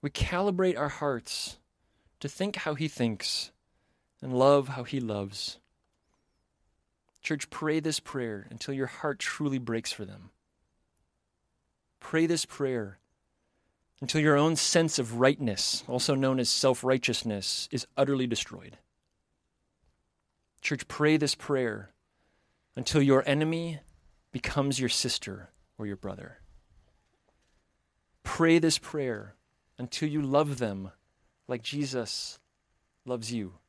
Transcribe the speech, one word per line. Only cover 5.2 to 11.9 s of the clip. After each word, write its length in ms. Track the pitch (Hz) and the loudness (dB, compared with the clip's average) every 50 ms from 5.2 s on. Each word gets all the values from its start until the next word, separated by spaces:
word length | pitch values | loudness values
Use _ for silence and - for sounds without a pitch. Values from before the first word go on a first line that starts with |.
| 101 98 98 - - - - - _ _ _ _ _ _ _ _ _ _ _ _ _ _ _ _ _ _ _ _ _ _ _ _ _ _ _ _ _ _ _ _ | -4 -6 -8 -8 -10 -10 -10 -12 _ _ _ _ _ _ _ _ _ _ _ _ _ _ _ _ _ _ _ _ _ _ _ _ _ _ _ _ _ _ _ _
Church, 300 | _ - 160 147 - - | _ -4 -4 -4 -4 -10
pray 300 | - - 156 156 156 160 | -8 -4 -2 0 0 2
this 200 | 151 160 151 - | 0 0 -4 -4
prayer 460 | - - - 135 123 117 107 101 98 - | -6 -6 -6 -4 -4 -4 -6 -8 -10 -14
until 240 | 117 117 - - 139 | -14 -12 -8 -6 -4
your 120 | 135 135 | -4 -4
heart 320 | 127 - - - 151 143 - | -4 -4 -4 -4 -4 -2 -2
truly 400 | - - - - 151 143 135 131 | -4 -6 -4 -2 -2 -2 -2 -2
breaks 340 | 123 113 113 113 110 - - | -2 -2 -4 -4 -2 -4 -8
for 120 | - 107 | -8 -8
them. 260 | 95 98 101 92 92 _ _ _ _ _ _ _ _ _ _ _ _ _ _ _ _ _ _ _ _ _ _ _ _ _ _ _ _ _ _ _ _ | -12 -12 -16 -18 -20 _ _ _ _ _ _ _ _ _ _ _ _ _ _ _ _ _ _ _ _ _ _ _ _ _ _ _ _ _ _ _ _